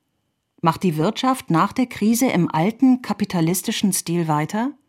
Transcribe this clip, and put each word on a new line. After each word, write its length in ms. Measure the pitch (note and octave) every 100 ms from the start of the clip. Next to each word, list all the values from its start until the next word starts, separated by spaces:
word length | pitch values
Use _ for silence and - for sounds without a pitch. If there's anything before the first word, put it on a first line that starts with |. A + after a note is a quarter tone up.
| _ _ _ _ _ _
Macht 220 | E3 D#3+
die 140 | F#3+ D#3
Wirtschaft 540 | D#3+ G#3+ C4 C4 -
nach 240 | E3 F#3+
der 100 | -
Krise 420 | B3 - G#3 A#3 B3+
im 240 | - E3
alten 520 | D#3 F3 A3 C4 B3
kapitalistischen 880 | - - G#3 F3+ D#3+ F#3 - A3 G#3
Stil 360 | - - E3+ D#3+
weiter? 420 | D3+ D#3 G#3+ B3 D4